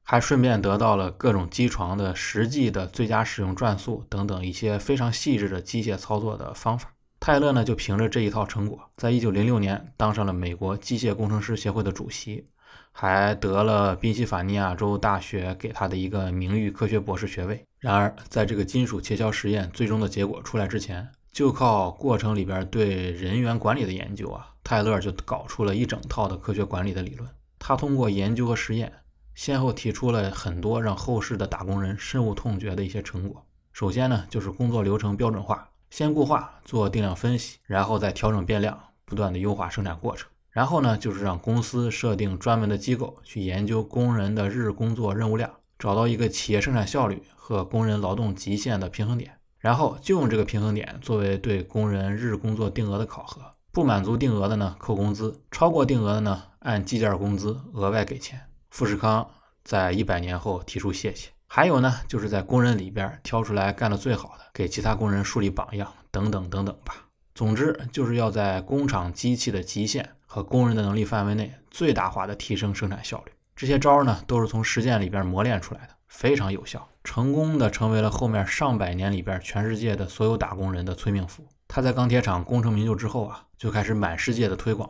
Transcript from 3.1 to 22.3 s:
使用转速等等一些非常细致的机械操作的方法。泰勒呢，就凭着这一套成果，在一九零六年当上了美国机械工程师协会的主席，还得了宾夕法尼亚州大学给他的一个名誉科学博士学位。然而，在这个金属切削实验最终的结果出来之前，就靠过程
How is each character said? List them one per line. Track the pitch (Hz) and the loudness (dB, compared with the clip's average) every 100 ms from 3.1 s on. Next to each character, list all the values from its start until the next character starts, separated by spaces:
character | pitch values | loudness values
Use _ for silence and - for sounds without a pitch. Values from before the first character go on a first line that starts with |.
| 110 | 2
使 | 110 - | 2 -2
用 | 95 90 | -4 0
转 | 117 98 | 0 0
速 | - 110 - | -4 -8 -4
等 | 98 104 | -4 -2
等 | 92 92 | -2 -4
一 | |
些 | 87 110 104 | -4 -2 -2
非 | - 139 | 0 0
常 | 117 | 0
细 | 113 - 110 | 0 0 0
致 | 101 | 0
的 | 92 | -4
机 | 90 117 | -4 -4
械 | 107 95 | -2 -4
操 | - 104 | -2 -2
作 | 110 107 | -2 -6
的 | - | -10
方 | - 113 120 | -4 -2 -2
法。 | - - _ _ | -6 -18 _ _
泰 | - 143 | 2 4
勒 | 147 | 6
呢， | 131 | 4
就 | 110 | 2
凭 | 110 - 101 | 0 0 0
着 | 110 | 2
这 | 123 | 2
一 | 104 | 0
套 | 107 98 | 0 -2
成 | 107 104 | -2 -4
果， | - - - | -4 -14 -4
在 | 120 | 2
一 | 120 | 2
九 | 113 | 4
零 | 98 | 4
六 | 113 117 | 4 4
年 | 98 98 - - | 2 -2 -6 -2
当 | 107 | 0
上 | 107 | 2
了 | 98 | 0
美 | 92 90 | -2 -4
国 | 87 95 101 | -4 -4 -4
机 | - 117 | -4 -2
械 | 117 101 | 0 2
工 | 104 | 2
程 | 107 | 0
师 | 110 110 | 0 -2
协 | 104 | 0
会 | 104 | 0
的 | 98 | 0
主 | 92 - | -2 -6
席， | - - 107 - _ - - - | -10 -10 -12 -12 _ -20 -20 -20
还 | - 98 95 101 | -2 2 4 4
得 | 104 101 98 | 2 2 4
了 | 107 104 101 90 | 4 4 4 2
宾 | 113 | 0
夕 | 107 | 0
法 | 117 92 | 0 0
尼 | 92 | 0
亚 | 101 95 90 | 0 0 0
州 | 101 101 | 0 2
大 | 107 95 | 2 0
学 | - 101 90 92 | -2 -4 -4 -6
给 | 113 | -8
他 | - 95 | -4 -2
的 | 92 | -2
一 | 92 | -2
个 | 101 92 | -2 -2
名 | 90 92 107 | -2 0 0
誉 | 104 | -2
科 | 95 107 | -2 0
学 | 107 | 0
博 | 104 92 | -2 -4
士 | 107 | -4
学 | - 90 | -6 -6
位。 | 107 - _ | -6 -10 _
然 | 127 101 | 0 2
而， | 101 - - | 2 -2 -4
在 | 117 104 | 0 0
这 | 104 | 0
个 | |
金 | 95 127 123 | 0 0 0
属 | 98 | -2
切 | - 104 | -4 0
削 | 110 | 0
实 | 101 104 | 0 0
验 | 104 87 | 0 -2
最 | - 110 | -2 0
终 | 110 | 2
的 | 101 | 0
结 | 101 | 0
果 | 98 - | -2 -4
出 | - 110 | -4 -2
来 | 190 | -2
之 | 107 | -2
前， | - 90 120 - _ | -6 -8 -10 -16 _
就 | - 139 | 0 2
靠 | - 127 104 92 | 4 4 4 0
过 | - 139 110 | -2 0 0
程 | 107 | 2